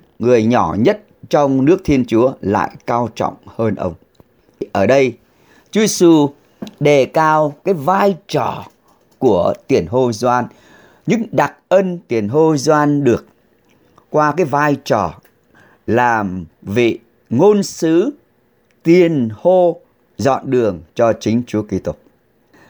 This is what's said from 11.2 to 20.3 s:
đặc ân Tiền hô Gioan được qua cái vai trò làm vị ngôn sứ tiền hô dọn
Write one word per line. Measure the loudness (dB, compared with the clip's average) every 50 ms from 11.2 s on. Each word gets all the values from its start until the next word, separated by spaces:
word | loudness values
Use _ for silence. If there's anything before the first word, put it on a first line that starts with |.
| -2 -4 -4
đặc | -4 -4 -4 -4 _ _ 0
ân | 0 2 2 0 -4 -8 -8 -6
Tiền | -4 -4 -2 -2
hô | 0 2 2 2 0
Gioan | 0 0 0 2 2 2 2 0 0 2
được | 2 0 0 -2 _ _ _ _ _ _ _ _ _ _ _ _ _ _ _ _ _
qua | -2 0 0 0 0
cái | -2 -2
vai | -2 0 0 0 0 -2 -2 -2
trò | -2 -2 -2 -2 -4 -6 -10 -20 _ _ _ _ _ _ _ _ _ _ _ _
làm | -2 0 0 2 2 0 0 -2 -4 -6 -10 -12 -14 _ _ -12
vị | -6 -2 0 0 0 0 -4 _ _ _ _ _ -6
ngôn | -2 2 2 4 2 2 0
sứ | -4 -6 -4 -2 0 2 2 0 -2 -4 -10 _ _ _ _ _ _ _ _ _ _ _ _ 0
tiền | 2 4 4 4 4 2 0 -2 -4 -4
hô | -2 0 2 2 4 4 2 0 -2 _ _ _ _ _ _ _
dọn | -4 -2 0